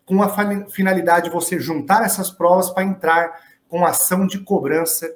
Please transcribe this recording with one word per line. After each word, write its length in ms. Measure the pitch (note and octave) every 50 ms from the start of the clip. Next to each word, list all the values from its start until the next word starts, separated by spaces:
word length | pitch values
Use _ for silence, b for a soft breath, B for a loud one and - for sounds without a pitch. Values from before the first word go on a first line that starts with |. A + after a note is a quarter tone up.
| B
com 160 | - F#3 G3 G3+
a 60 | F#3+
fami-, 340 | - - G#3 G3+ G3+ G3+ G3 -
finalidade 580 | - - G3 F#3+ F#3 F#3 E3+ F3 E3+ F3 E3+ E3+
de 60 | E3
você 260 | F3 E3 - F#3 E3
juntar 420 | B2+ C#3+ E3 D3+ D3 - F#3+ A3 A3+
essas 280 | G3 F#3 - F#3 -
provas 400 | - - E3+ F3 F3+ F#3 F#3 -
pra 120 | - F#3+ F#3+
entrar 640 | G3 F#3+ - - D#3+ E3 E3+ E3+ E3+ B B B B B B B -
com 160 | E3+ E3+ F3
ação 420 | D#3+ - - - - F#3 F#3 G3
de 120 | F#3 - G3
cobrança 760 | F#3+ - G3 D#3 C3 C#3 D3+ D#3+ E3 D#3+ - - E3+ E3 -